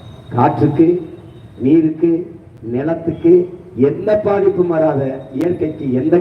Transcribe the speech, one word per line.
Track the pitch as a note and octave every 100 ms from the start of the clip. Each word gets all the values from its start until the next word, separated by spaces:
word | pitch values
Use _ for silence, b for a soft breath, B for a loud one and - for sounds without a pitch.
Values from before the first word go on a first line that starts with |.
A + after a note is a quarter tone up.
| - - -
காற்றுக்கு, | B2 C3 - C#3+ C#3+ E3 F3+ - - - - - -
நீருக்கு, | B2+ E3 D#3 D#3+ E3+ E3 - - - - A2
நிலத்துக்கு | B2 D3+ E3 - D#3 E3+ F3+ - - - A#2 C#3
எந்த | - G#3 G#3+ G3+
பாதிப்பும் | G3 - F3 F3
வராத, | D#3+ D#3 C#3 C3 C3+ - C3+
இயற்கைக்கு | F3 E3+ D#3 - C#3 B2+
எந்த | D#3 F3+